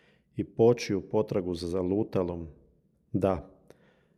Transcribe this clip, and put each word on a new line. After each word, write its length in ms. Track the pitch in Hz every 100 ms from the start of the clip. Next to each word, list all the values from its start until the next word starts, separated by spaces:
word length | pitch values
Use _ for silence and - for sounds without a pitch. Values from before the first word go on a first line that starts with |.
| _ _ _ -
i 80 |
poći 500 | - - 113 120 -
u 60 | 95
potragu 540 | - 110 107 107 90
za 140 | 85 87
zalutalom?” 800 | 92 90 98 - 98 87 87 80 - _ _ _ _ _
Da. 380 | 101 95 92 - - - - _ _ _